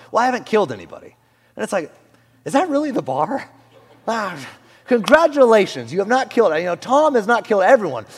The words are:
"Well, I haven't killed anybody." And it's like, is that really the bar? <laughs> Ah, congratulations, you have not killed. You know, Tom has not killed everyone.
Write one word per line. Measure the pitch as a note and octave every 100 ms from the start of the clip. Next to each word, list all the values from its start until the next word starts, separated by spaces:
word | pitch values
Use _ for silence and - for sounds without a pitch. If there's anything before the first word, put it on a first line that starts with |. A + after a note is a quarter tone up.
| -
"Well, | -
I | B3+
haven't | B3+ -
killed | G#3+ E3+
anybody." | G#2+ E2+ - - _ _ _ _
And | -
it's | G#3
like, | G3+ D3 _ _ _ _ _
is | D#3+
that | E3 F4+
really | C#4 D4+
the | A3
bar? | D#3 C3 D#3+ C4+ -
<laughs> | _ _ _ _ _ -
Ah, | A3+ G3 E3 B2 - _ _ -
congratulations, | A#3+ F#3 D4 E4 C#4+ B3 A3 F#3 C#3 A2+
you | C#3+
have | G3
not | B3+ B3
killed. | - G#3 D#3
You |
know, | F3
Tom | F3 F#3 C4+ D#4
has | B3+ G3
not | A#3
killed | - G#3
everyone. | - C4 F#3 B2 G#2